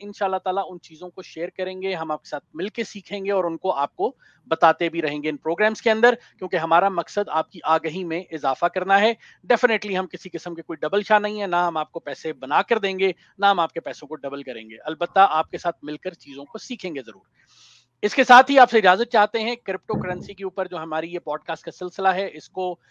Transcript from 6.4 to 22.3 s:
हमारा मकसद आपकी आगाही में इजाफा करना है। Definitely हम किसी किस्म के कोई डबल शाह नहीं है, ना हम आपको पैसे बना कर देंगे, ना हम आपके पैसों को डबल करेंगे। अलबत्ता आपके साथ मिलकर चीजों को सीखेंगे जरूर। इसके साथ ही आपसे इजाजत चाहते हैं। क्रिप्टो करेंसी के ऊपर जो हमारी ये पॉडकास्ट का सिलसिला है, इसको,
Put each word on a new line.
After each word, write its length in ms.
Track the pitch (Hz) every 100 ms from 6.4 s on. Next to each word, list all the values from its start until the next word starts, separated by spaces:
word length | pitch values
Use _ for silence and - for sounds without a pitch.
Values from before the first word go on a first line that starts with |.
| 180 170
हमारा 340 | 160 165 196
मकसद 360 | 180 165 - 202
आपकी 300 | 156 160 180
आगाही 440 | 151 160 160 160
में 220 | 180 165 185
इजाफा 360 | 160 175 - 175
करना 280 | 180 185 196
है। 200 | 214 226 - _ 180
Definitely 480 | 240 240 214 214
हम 120 | 185 185
किसी 220 | 165 185
किस्म 260 | 170 175
के 80 | 165
कोई 140 | 165 160
डबल 200 | 156 196
शाह 160 | 202 214
नहीं 220 | 208 214
है, 60 | 202
ना 200 | 175 175
हम 120 | 165
आपको 220 | 156 165
पैसे 320 | 147 139 160
बना 300 | 156 131 151
कर 160 | 202 226
देंगे, 360 | 196 190 190 175 _ -
ना 100 | 202
हम 100 | 190
आपके 200 | 165 -
पैसों 260 | - - 139
को 80 |
डबल 280 | 151 139 139
करेंगे। 340 | 135 117 110 110
अलबत्ता 480 | 151 160 175 -
आपके 340 | 196 156 160 170
साथ 140 | 175 170
मिलकर 300 | - 151 185
चीजों 300 | 175 147 135
को 140 | 143 220
सीखेंगे 420 | - 247 185 147
जरूर। 220 | 113 98 _ _ _ _ _ _ _ -
इसके 220 | 208 -
साथ 180 | 254 247 262
ही 60 | 277
आपसे 220 | 247 233
इजाजत 280 | 190 185 233
चाहते 260 | 226 208 226
हैं। 180 | 220 240
क्रिप्टो 380 | - 185 -
करेंसी 400 | 214 185 180 185
के 100 | 196
ऊपर 220 | 196 185 185
जो 100 | 175
हमारी 320 | 160 156 170
ये 100 | 175
पॉडकास्ट 460 | 151 147 - 160
का 60 | -
सिलसिला 420 | - 180 - 190
है, 160 | 180
इसको, 520 | 196